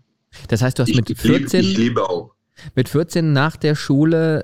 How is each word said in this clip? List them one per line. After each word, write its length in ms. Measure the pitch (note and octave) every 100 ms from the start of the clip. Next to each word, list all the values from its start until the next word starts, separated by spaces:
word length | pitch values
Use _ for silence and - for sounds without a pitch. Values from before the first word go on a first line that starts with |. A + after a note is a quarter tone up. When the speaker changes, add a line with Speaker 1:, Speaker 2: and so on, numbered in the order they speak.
| _ _ _ - -
Speaker 1:
Das 120 | G#2+
heißt, 160 | B2+ -
du 60 |
hast 60 | A#2+
Speaker 2:
Ich 80 | A#2+
Speaker 1:
mit 120 | A#2
Speaker 2:
lieb-, 80 | -
Speaker 1:
vierzehn, 440 | - C3 C3+ F#3
Speaker 2:
ich 160 | F#2+ G2
liebe 300 | A#2+ A#2 F#2+
auch. 280 | F2 - _ _ - - -
Speaker 1:
mit 140 | B2
vierzehn 440 | D3+ E3 F3 D#3+
nach 240 | C#3 D#3 -
der 160 | D3+
Schule, 720 | D3+ - C#3 D#3+ E3 D#3+ D3+